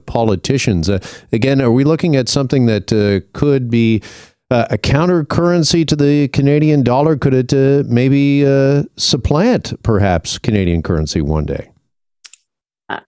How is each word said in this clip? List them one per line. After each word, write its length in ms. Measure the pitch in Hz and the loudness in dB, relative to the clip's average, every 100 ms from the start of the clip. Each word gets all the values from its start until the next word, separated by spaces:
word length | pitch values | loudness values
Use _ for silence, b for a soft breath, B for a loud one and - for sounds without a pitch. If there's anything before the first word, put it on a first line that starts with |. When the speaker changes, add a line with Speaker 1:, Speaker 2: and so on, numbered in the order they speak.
| - | -4
Speaker 1:
politicians? 840 | 120 113 92 - 135 - 90 82 | -2 0 -2 -2 -2 0 0 0
Uh, 80 | 98 B B B | -4 B B B
again, 280 | 113 131 139 | -2 0 0
are 120 | 123 | 2
we 120 | 120 | 2
looking 320 | 139 160 180 135 | 2 0 0 0
at 140 | 117 | 0
something 380 | 143 135 139 120 | -4 0 0 2
that, 260 | 107 - | 0 -2
uh, 320 | 110 101 98 - | 0 0 -2 -4
could 380 | - 147 139 120 | -2 0 0 0
be, 320 | 117 113 110 B B B B _ | 0 2 0 B B B B _
uh, 160 | 120 113 | -2 0
a 80 | 110 | -2
counter 480 | - 143 175 175 147 | 0 0 2 0 -2
currency 580 | - 175 175 156 170 | 0 2 2 0 0
to 100 | 151 | 0
the 360 | 147 143 147 143 | 0 2 2 0
Canadian 520 | - 139 147 151 147 | 0 2 2 2 2
dollar? 360 | 120 127 151 147 | 2 2 0 0
Could 160 | 143 | 0
it, 200 | 131 123 | 0 0
uh, 300 | 139 135 143 139 | 0 2 0 0
maybe, 560 | 120 135 139 143 143 139 | 0 2 2 2 2 2
uh, 380 | 139 135 143 - - | 2 2 0 -2 -6
supplant 800 | - 135 - 147 220 247 - - | -2 -2 0 2 2 0 -4 -6
perhaps 540 | - 104 98 85 - - | 0 2 2 0 -4 -6
Canadian 460 | - 107 90 85 | -2 0 2 0
currency 360 | - 82 78 87 | 0 -2 -2 -4
one 260 | 73 78 69 | -2 -2 -4
day? 240 | 69 - _ _ _ _ _ - _ _ _ _ _ - | -8 -12 _ _ _ _ _ -20 _ _ _ _ _ -12
Speaker 2:
Uh, 120 | - | -12